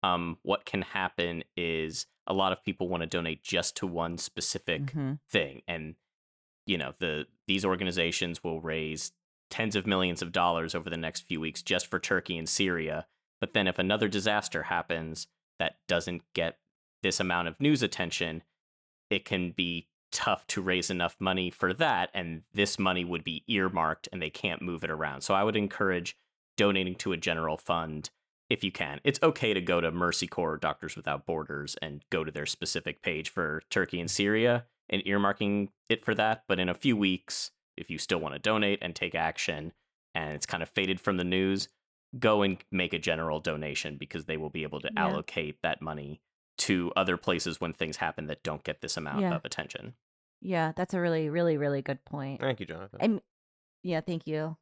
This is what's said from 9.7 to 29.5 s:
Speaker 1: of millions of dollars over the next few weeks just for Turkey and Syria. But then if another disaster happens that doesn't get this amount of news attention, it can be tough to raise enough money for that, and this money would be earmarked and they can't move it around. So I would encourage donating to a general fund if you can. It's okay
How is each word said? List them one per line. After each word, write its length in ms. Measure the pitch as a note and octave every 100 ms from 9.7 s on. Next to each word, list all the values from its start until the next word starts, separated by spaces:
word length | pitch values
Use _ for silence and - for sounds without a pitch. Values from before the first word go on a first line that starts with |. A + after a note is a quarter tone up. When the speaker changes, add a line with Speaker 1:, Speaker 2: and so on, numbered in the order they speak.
| G#2
Speaker 1:
of 100 | G2+
millions 340 | F#2+ F#2 E2+
of 120 | F2
dollars 420 | F2+ F2 E2 E2 F2
over 140 | E2
the 80 | E2
next 240 | D#2+ -
few 180 | - D#2+
weeks 220 | D#2+ D#2
just 260 | - F2+ -
for 100 | F#2+
Turkey 380 | - F#2+ - F2
and 100 | E2
Syria. 580 | - G2 E2+ D#2 D#2 D#2+ _ _ _
But 140 | G2
then 140 | - F#2+
if 120 | F#2
another 300 | F#2 G#2+ A2
disaster 540 | G2+ G2+ G#2 - -
happens 640 | C#2+ F2 E2 E2+ D#2+ D#2 - _ _ _
that 180 | E2 - -
doesn't 360 | F2 E2 F2 _
get 240 | - E2 - _ _ _ _
this 180 | F#2+ -
amount 260 | F#2 F2 E2+
of 120 | D#2+
news 200 | C#3+ D3
attention, 600 | G#2+ - F2 - E2 D#2+ - _ _ _ _ _ _
it 140 | G2
can 280 | - G2 F2+
be 360 | E2+ F2 E2+ - _ _
tough 340 | - - G2 -
to 140 | -
raise 280 | F#2 F#2 E2+
enough 260 | F2+ E2+ -
money 300 | F#2+ F#2+ F2+
for 240 | - F2+
that, 360 | A2+ D#3 G#2+ F2+
and 280 | G2 F2 D#2+ -
this 240 | G2+ G2+ -
money 260 | F#2+ F2+ F2
would 180 | F2
be 200 | D#2 D#2 -
earmarked 600 | G#2+ F#2+ F#2 D#2+ D#2+ -
and 100 | F#2+
they 80 | D#2
can't 320 | - G2+ F2
move 220 | F2 E2+
it 60 | D#2
around. 320 | D#2 D#2 C#2
So 120 | -
I 100 | G2
would 120 | G#2 A2
encourage 640 | G2+ - G2 F2+ F2 - _ _ _ -
donating 380 | G2+ F#2+ F#2 F2+
to 180 | -
a 40 | F2
general 380 | E2+ E2 D#2+ D#2
fund 540 | - E2+ E2 D#2 - _ _ _ _
if 140 | G#2+
you 80 | G2
can. 280 | - D#2+ D2
It's 160 | - C#3
okay 320 | D#3+ D#3 A#2+